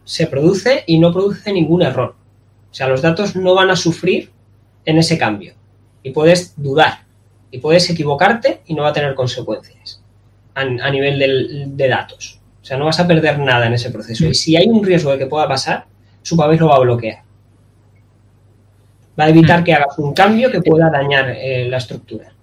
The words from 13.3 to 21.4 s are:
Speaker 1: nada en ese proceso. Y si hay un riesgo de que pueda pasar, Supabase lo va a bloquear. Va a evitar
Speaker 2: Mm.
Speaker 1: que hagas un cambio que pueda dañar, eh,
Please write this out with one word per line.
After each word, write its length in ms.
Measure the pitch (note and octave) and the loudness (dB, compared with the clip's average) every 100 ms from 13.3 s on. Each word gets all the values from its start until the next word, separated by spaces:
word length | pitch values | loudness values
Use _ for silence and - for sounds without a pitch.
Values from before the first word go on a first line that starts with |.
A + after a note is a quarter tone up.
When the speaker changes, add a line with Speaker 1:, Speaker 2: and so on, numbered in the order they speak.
| C#3+ | 0
Speaker 1:
nada 260 | C#3 B2 A#2 | 0 0 0
en 80 | |
ese 160 | A#2+ C3 | -2 -4
proceso. 340 | A2 - A2+ D#3+ | -10 -8 -2 0
Y 80 | |
si 220 | - E3 D#3+ | 0 2 4
hay 100 | G#3 | 4
un 140 | A3+ | 2
riesgo 260 | G3 E3+ D3 | 2 0 0
de 60 | C3+ | -2
que 80 | C3+ | -2
pueda 200 | D3 D3 | -2 -2
pasar, 360 | B2+ D#3 G3 - _ _ _ | -2 -4 -6 -10 _ _ _
Supabase 380 | - E3 D3+ D#3+ | -4 0 2 4
lo 80 | D#3+ | 4
va 80 | C3+ | 4
a 40 | |
bloquear. 380 | B2 A#2+ A2 - _ _ _ _ _ _ _ _ _ _ _ _ _ _ _ _ _ _ _ - | 4 0 -4 -12 _ _ _ _ _ _ _ _ _ _ _ _ _ _ _ _ _ _ _ 0
Va 60 | |
a 40 | D#3 | 4
evitar 320 | E3 E3 F3 | 6 6 4
Speaker 2:
Mm. 40 | |
Speaker 1:
que 100 | E3+ | 2
hagas 240 | D3+ C#3+ - | 2 0 -4
un 160 | C#3+ | -4
cambio 360 | C#3 G3+ A3 B3+ | 2 2 2 0
que 120 | F#3 | 0
pueda 260 | D#3+ D#3 E3 | 2 4 4
dañar, 400 | C#3+ C#3 C#3 C3 | 2 0 0 -2
eh, 360 | A#2 | -6